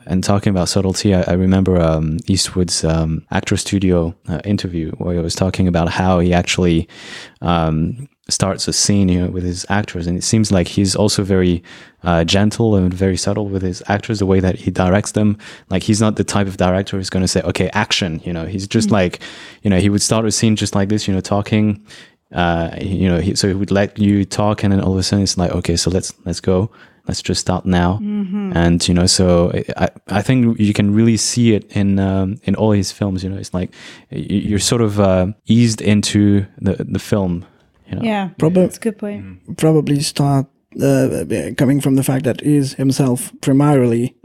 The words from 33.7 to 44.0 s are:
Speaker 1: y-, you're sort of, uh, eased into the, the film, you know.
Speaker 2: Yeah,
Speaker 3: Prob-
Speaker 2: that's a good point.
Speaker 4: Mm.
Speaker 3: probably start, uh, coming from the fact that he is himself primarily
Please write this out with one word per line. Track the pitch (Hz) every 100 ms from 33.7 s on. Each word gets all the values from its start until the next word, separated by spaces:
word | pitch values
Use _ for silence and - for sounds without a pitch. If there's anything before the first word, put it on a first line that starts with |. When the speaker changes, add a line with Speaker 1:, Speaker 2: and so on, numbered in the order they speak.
| - - - -
Speaker 1:
y-, | - -
you're | 98 - 104
sort | - 120
of, | 110 101
uh, | 98 92 92 107 -
eased | 113 117 107
into | - 104 - 104 101 101 98 -
the, | 98 90
the | - 98
film, | - 107 92 87 92 _ _ _ -
you | -
know. |
Speaker 2:
Yeah, | 226 208 185 -
Speaker 3:
Prob- | 160 180
Speaker 2:
that's | 180 -
a |
good | 233 208
point. | 208 202 196 92 -
Speaker 4:
Mm. | 185
Speaker 3:
probably | 160 156 139 143
start, | 143 - 139 139 127 _ _ -
uh, | 139 135 131 73 76 101 78 -
coming | 120 143
from | 139 135
the |
fact | 131 131 139
that | -
he | - 147
is | 135
himself | - 135 131 135 123 - -
primarily | - 135 143 143 123 117